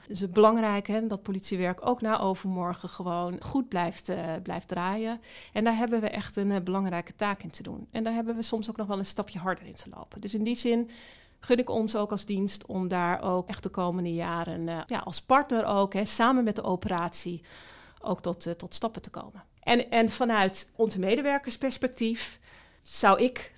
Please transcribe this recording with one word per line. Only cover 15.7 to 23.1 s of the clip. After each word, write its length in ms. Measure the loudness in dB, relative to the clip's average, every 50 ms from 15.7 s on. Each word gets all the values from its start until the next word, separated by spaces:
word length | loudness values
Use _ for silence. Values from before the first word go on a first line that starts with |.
| 4 4 2 2 2
hè, 120 | 0 -2
samen 380 | 0 2 4 4 6 6 6 4
met 120 | 2 0
de 80 | 0 0
operatie, 800 | 0 0 0 0 -2 -2 -2 -2 -2 -4 -6 -6 -6 -8 -8 -10 -16 -20 -20 -20 -20 -20 -20 -20 -20 -20 -10
ook 200 | -4 -4 -4 -2
tot, 240 | -2 -4 -4 -4 -4
eh, 80 | -6 -6
tot 200 | -6 -6 -6 -4
stappen 280 | -2 -2 -2 -4 -6
te 80 | -12 -12
komen. 340 | -12 -12 -12 -12 -16 -20 -20 _ _ _
En, 300 | 0 2 4 4 4 4
en 200 | 4 4 4 4
vanuit 640 | 2 0 0 2 4 4 4 4 2 -2 -8 -10 _
onze 240 | 0 0 2 2 0
medewerkersperspectief 1400 | 2 2 2 2 2 2 0 0 -2 -6 -6 -4 -4 -4 -2 -2 -2 -4 0 0 0 0 0 -2 -4 -8 -12 -16 -20 -20 -20 -20 -20 -20 _ _
zou 400 | _ -10 -4 4 6 6